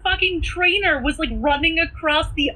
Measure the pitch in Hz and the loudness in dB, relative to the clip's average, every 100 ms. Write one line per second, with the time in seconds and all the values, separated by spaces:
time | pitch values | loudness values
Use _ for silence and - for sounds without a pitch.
0 | 370 370 370 349 - 349 359 403 381 285 | 0 0 0 0 -4 0 0 2 2 2
1 | 254 302 311 220 277 285 320 320 330 - | 0 -2 -2 -2 0 2 2 0 -2 -2
2 | 311 302 330 - 285 | 0 0 0 -2 -2